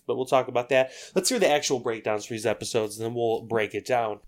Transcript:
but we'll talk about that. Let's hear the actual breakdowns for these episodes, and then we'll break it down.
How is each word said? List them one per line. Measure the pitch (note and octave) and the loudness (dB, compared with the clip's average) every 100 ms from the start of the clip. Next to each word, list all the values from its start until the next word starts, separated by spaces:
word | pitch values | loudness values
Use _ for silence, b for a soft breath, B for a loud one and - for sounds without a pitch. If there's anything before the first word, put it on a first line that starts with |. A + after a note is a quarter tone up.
| - | -4
but | A#2+ | -2
we'll | |
talk | B2+ C3 B2 | 2 2 2
about | A#2+ B2 | -2 2
that. | C3 C3 B B | 2 2 B B
Let's | - - | -2 0
hear | B3 | 2
the | D#3+ | 4
actual | D3 - B2+ | 4 2 -2
breakdowns | A#2 A2+ A2 G#2+ | -2 -4 -2 -2
for | - | -2
these | A2+ A2 | -2 0
episodes, | G#2 A2 A#2 G#2+ G#2+ | -2 0 -2 -2 -4
and | A2+ | -4
then | |
we'll | A#2+ A#2 A2+ | -2 0 -2
break | A2+ A2+ G2+ | 0 0 0
it | G#2 - | -4 0
down. | B2 A2+ G2+ | 0 0 -6